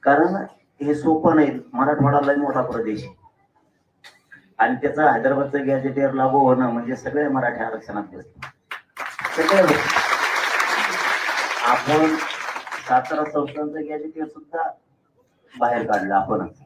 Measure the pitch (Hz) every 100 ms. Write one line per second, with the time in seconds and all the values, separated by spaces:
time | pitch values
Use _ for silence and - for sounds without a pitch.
0 | - 143 175 190 - - _ _ 143 147
1 | 165 156 175 156 143 127 - - 139 147
2 | 135 143 139 143 139 131 123 117 107 104
3 | - - - _ _ _ _ _ _ _
4 | - _ _ - _ - 117 127 143 -
5 | 151 - 131 135 139 143 135 135 131 127
6 | 139 135 135 139 131 127 123 117 117 127
7 | 131 147 147 131 120 120 110 110 - 101
8 | 101 92 - - - _ _ - _ -
9 | - - - - 160 196 175 143 - -
10 | - - - - - - - - - -
11 | - - - - - - 143 127 123 151
12 | 160 156 - - - - - - - 151
13 | - 151 151 147 143 143 151 156 147 151
14 | 156 160 151 - - 165 156 - _ _
15 | _ _ _ _ _ - - - 104 104
16 | 98 98 - - - -